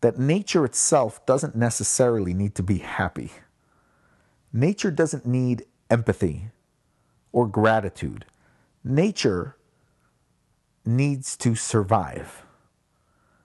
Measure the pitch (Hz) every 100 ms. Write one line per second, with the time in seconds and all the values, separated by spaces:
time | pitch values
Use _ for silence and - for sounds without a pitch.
0 | 117 117 135 120 - 175 135 - - 151
1 | 110 - - 147 156 113 120 - 104 -
2 | 123 113 90 90 101 - 92 90 - -
3 | 90 - 55 - _ _ _ _ _ _
4 | _ _ _ _ - 113 156 202 202 151
5 | 160 143 123 127 127 123 - _ - 117
6 | 110 - 87 78 107 _ _ _ _ _
7 | _ _ _ - 113 107 110 110 98 -
8 | 69 - - _ _ _ _ _ 123 139
9 | 208 - 120 90 131 - _ _ _ _
10 | _ _ _ _ _ _ _ _ 113 123
11 | 143 139 - - 120 113 - 113 98 110
12 | 73 - - - - _ _ _ _ _
13 | _ _ _ _